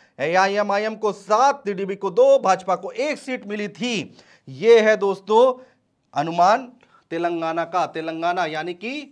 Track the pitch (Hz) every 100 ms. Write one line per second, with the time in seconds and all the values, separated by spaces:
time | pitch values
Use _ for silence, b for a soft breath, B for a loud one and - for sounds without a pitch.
0 | b b 151 180 196 208 202 202 220 214
1 | 214 202 - 214 277 277 202 190 190 196
2 | 196 175 269 269 190 185 185 175 190 220
3 | 294 269 262 254 202 208 208 - 247 208
4 | - b b b - 131 220 233 214 208
5 | 196 190 - 226 254 254 B B _ _
6 | _ 139 160 170 180 226 123 _ b b
7 | b 165 170 170 165 165 165 180 156 160
8 | 160 160 170 180 160 156 170 175 220 294
9 | 277